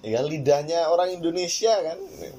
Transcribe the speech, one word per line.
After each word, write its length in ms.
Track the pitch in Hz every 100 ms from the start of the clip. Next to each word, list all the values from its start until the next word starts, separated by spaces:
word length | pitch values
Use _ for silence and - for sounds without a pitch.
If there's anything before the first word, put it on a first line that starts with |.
ya 180 | 110 113
lidahnya 580 | 143 156 135 143 151 170 160
orang 240 | 170 185
Indonesia 600 | 180 165 175 175 - 226 214
kan. 220 | 160 175 196 - 85